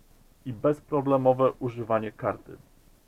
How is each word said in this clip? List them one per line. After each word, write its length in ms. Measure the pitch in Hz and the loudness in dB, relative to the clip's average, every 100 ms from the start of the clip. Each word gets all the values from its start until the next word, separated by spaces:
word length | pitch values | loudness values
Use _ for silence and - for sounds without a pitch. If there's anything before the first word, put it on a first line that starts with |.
| _ _ _ _ 131 | _ _ _ _ -12
i 80 | |
bezproblemowe 1000 | 104 147 147 - 151 139 135 131 127 131 | -2 -2 -2 -2 -2 2 4 4 4 2
używanie 600 | - 127 117 113 113 107 | 0 -6 -8 -2 -2 -2
karty. 460 | - 120 - - 87 - _ _ _ | -6 -6 -6 -12 -20 -20 _ _ _